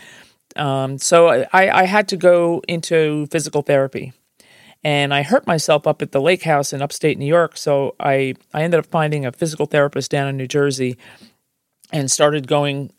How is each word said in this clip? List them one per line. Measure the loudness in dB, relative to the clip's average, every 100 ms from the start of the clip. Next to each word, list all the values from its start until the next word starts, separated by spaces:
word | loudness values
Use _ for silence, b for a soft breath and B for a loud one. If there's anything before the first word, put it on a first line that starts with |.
| B B B B _ -6
Um, | -4 -2 -4 -6
so | 2 6 6
I, | 4 2
I, | 2 4
I | 4
had | 2 2 0
to | 2
go | 4 4 2 -2 -4
into | -6 -2 0 0 -2 -4
physical | -4 -4 -4
therapy, | 0 0 0 -6 -12 -16 _ _ b b b b
and | -2 0 0
I | -2
hurt | 0 0 0
myself | 0 2 2 2
up | -2
at | -2
the | 0
lake | 0 0
house | 0 0 -2
in | -6
upstate | -8 -4 -2 -2
New | 0
York. | 2 0 -2
So | -2 0 -2 -4
I, | -2 0 -2 -6 _
I | -4
ended | 0 0
up | 0
finding | -2 -2 -2 -6
a |
physical | -4 -6 -4 -2
therapist | 0 0 -2 -4
down | -4 -4
in | -6
New | -4
Jersey | -2 -2 -2 -4 -6 B B B B B _ _ _ _
and | -4 -2
started | 2 2 0 -2
going, | -2 -2 -4 -10